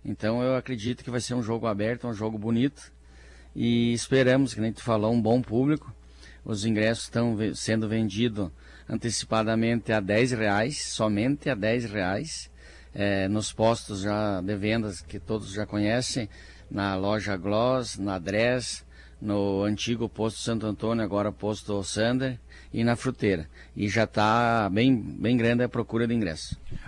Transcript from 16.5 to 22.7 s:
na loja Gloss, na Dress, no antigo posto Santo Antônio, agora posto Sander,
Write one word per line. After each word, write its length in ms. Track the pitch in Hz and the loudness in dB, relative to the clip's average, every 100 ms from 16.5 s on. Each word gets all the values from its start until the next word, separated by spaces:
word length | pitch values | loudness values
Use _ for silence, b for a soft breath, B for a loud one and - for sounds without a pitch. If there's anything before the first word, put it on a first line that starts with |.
| b b | b b
na 280 | 101 98 95 | -2 0 0
loja 400 | 98 107 98 92 | 0 0 -2 -4
Gloss, 600 | 95 107 123 131 110 101 | 0 2 2 0 -2 -6
na 220 | 98 95 | -4 -4
Dress, 640 | 85 104 120 127 113 - - b b b | -2 2 2 0 -4 -10 -14 b b b
no 420 | 107 101 101 98 | -2 0 0 0
antigo 460 | 104 104 113 117 117 | 0 0 -2 -2 -2
posto 320 | - 110 - | -2 -4 -2
Santo 260 | - 113 107 | -4 -2 -4
Antônio, 380 | 98 110 117 | -4 -2 -2
agora 260 | 104 101 104 | 0 0 -2
posto 500 | - 104 104 - 101 | -2 -4 -4 -4 -4
Sander, 560 | 95 101 113 127 131 123 - b b | -2 0 0 0 -2 -6 -14 b b